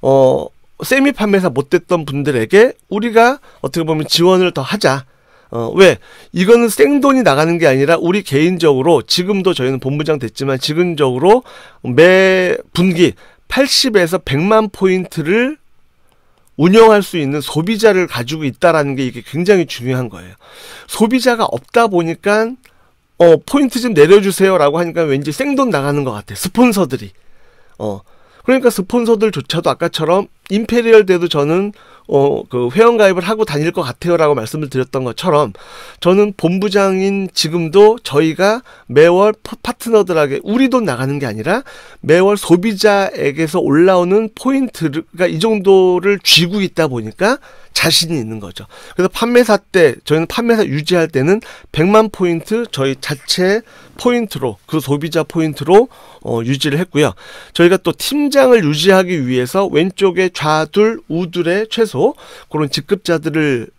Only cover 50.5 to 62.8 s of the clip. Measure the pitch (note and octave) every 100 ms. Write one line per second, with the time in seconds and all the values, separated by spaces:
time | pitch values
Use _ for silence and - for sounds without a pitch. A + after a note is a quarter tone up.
50.5 | A3+ G3+ C#3 D3+ F3+ D#3+ C#3+ C#3 G#3 -
51.5 | - - - F3 G#3+ A3 - F3+ E3 -
52.5 | A3 A#3+ - C3+ C3 - C#3+ - - F3+
53.5 | G#3 - - - - B3 A#3+ A3+ C#3+ B2+
54.5 | G2+ _ D#3 C3+ D3 D#3 E3 D3+ E3+ D#3+
55.5 | D3 C#3+ G3 B3+ - - - - A#2 A#2
56.5 | C#3 D3+ C#3+ F3+ C#3+ C#3+ - - - -
57.5 | - F3 F#3 - - - C#4+ D4 C#4 C4
58.5 | A#3+ D#3 D3+ F3 F#3+ F3+ F3 B2+ B2+ B2
59.5 | G3 G3 D3 F3+ - G3 F3 F#3 - D3+
60.5 | D#3 D#3 G3+ G#3+ A3+ _ D#3+ F3+ F3 E3+
61.5 | F#3 A3 - A3 B2 G#3 - - - -
62.5 | D#3 D3+ D3